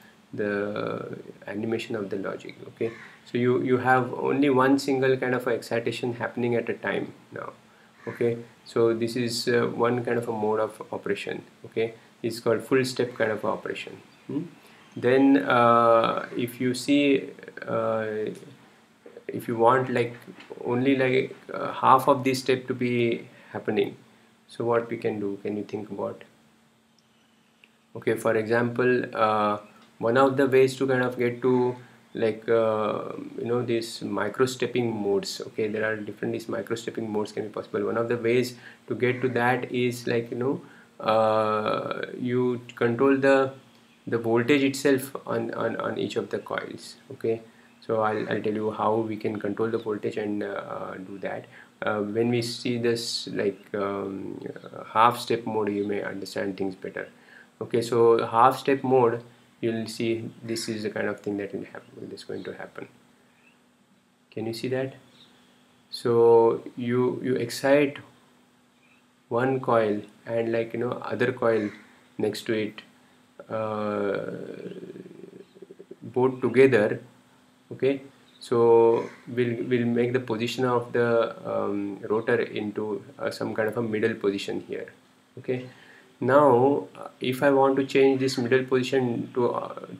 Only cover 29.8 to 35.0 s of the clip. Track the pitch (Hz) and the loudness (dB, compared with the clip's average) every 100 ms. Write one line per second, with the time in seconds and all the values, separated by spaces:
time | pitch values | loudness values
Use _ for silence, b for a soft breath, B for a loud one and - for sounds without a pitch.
29.8 | - _ 113 120 139 131 139 131 131 - | -20 _ 2 4 4 4 4 6 4 2
30.8 | 135 131 123 123 120 120 131 127 123 120 | 0 0 0 -2 -2 0 2 2 2 -2
31.8 | B B _ - 113 107 - 117 113 107 | B B _ -2 -2 -2 0 2 2 2
32.8 | 107 107 - - - - 117 120 117 117 | 0 -2 -6 -10 -12 -8 -2 -2 0 -2
33.8 | 113 - 110 101 101 98 131 - 120 127 | -4 -8 -6 -2 -2 0 0 0 -2 0
34.8 | 120 113 | -2 -2